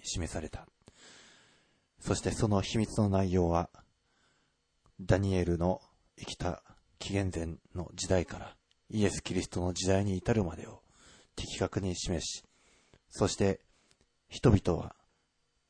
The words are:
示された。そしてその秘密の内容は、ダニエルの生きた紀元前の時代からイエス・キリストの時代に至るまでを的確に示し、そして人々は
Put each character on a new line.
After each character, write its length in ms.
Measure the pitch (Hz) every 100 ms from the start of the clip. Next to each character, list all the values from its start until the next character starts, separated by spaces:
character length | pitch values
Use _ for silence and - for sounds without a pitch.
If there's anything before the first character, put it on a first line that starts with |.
| -
示 260 | - 85
さ 80 | 87
れ 80 | 78
た。 220 | - - _ - _ - - - - _ _ _ _ _ _
そ 160 | - 95
し 60 |
て 100 | 92
そ 160 | - 110
の 140 | 101
秘 160 | - 113
密 200 | 104 -
の 100 | 104
内 240 | 95 95
容 160 | 92 85
は、 200 | 85 - - _ _ _ _ _ _ _ _ _ _ _ -
ダ 200 | 92 95
ニ 160 | 98 92
エ 100 | 85
ル 140 | 85
の 200 | 87 90 _ _ _ -
生 80 | -
き 100 | -
た 280 | 90 - - - _ _
紀 160 | -
元 180 | 98 95 85
前 120 | 82 80 _ 92
の 160 | -
時 160 | - -
代 160 | 92 -
か 140 | -
ら 160 | - - _ _ _
イ 160 | 110 98
エ 60 |
ス・ 100 | -
キ 140 | - 90
リ 80 |
ス 40 | -
ト 140 | 90
の 100 | 90
時 160 | 87 92
代 160 | 95
に 140 | 101 92
至 160 | -
る 100 | 110
ま 120 | 87 -
で 100 | -
を 160 | - _ _ - - _ -
的 240 | - -
確 220 | 95 101
に 140 | 95 87
示 240 | - 82
し、 240 | - - _ _ _ _ _ _ _
そ 200 | - 101
し 80 | -
て 240 | 98 - _ _ _ _ _ _ _
人 240 | - 127
々 300 | 101 - 82
は 140 | - - _ _ _ _ _ _